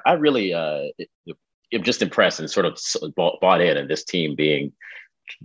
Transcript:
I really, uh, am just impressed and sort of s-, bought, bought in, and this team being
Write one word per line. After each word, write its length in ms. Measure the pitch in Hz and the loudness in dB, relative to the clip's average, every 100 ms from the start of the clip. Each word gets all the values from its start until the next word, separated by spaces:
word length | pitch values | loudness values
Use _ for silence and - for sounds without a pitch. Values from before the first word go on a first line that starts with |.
| - | 2
I 80 | |
really, 400 | 170 151 131 95 | 2 2 2 0
uh, 300 | 85 78 73 73 - 82 _ 85 - _ _ _ | -2 -2 -4 -6 -10 -14 _ -20 -20 _ _ _
am 120 | 113 | -4
just 180 | 92 117 | -2 -2
impressed 380 | 92 - 92 - | 0 2 2 2
and 120 | 80 | -4
sort 140 | - 85 | -2 -2
of 80 | |
s-, 240 | - - - 78 - | -2 -6 -6 -6 0
bought, 240 | 85 - | 0 2
bought 200 | 92 90 | 4 6
in, 160 | 87 71 | 4 2
and 120 | 69 | -2
this 140 | 76 | -6
team 320 | - 90 80 67 | -4 -2 -2 0
being 380 | 76 73 69 - - - - _ - - | 0 0 -2 -10 -20 -20 -20 _ -20 -18